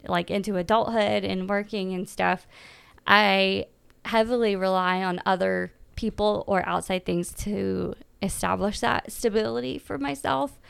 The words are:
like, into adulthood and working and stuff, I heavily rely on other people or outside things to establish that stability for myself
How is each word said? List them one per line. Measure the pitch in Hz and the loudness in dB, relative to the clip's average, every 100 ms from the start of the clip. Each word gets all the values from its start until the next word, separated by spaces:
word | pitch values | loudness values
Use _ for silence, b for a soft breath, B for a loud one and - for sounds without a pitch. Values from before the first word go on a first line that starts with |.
| - | -4
like, | 180 170 | -2 0
into | 202 202 185 | -2 0 -2
adulthood | 170 220 220 226 208 208 | 2 2 4 2 2 0
and | 196 185 185 | 0 -2 -2
working | 202 208 214 185 | -2 -2 -4 -4
and | 185 190 | -4 -6
stuff, | - 180 185 - B B B B B - | 0 0 0 -4 B B B B B 4
I | 202 208 196 190 196 - _ - _ - | 6 6 4 2 0 -4 _ -20 _ 0
heavily | 226 226 247 220 196 | 2 2 2 2 2
rely | 190 185 180 185 | 2 2 2 0
on | 190 175 - | 0 -2 0
other | 185 190 185 180 - - - | 2 2 0 -4 -10 -20 -6
people | 220 - 208 208 - | -4 0 0 0 0
or | 185 - | 0 0
outside | 175 - 185 185 | -2 -2 -4 0
things | 175 175 | -2 -2
to | - 208 196 196 185 180 - - _ | -6 -4 -2 -2 -2 -4 -8 -16 _
establish | 196 - 180 185 202 - | -6 -2 -2 0 -2 0
that | 233 - - | 0 0 -2
stability | - 233 214 220 233 254 269 | -2 0 0 0 -4 -6 -8
for | - 277 | -8 -6
myself | 277 277 - 269 277 - | -6 -4 -2 0 -2 -6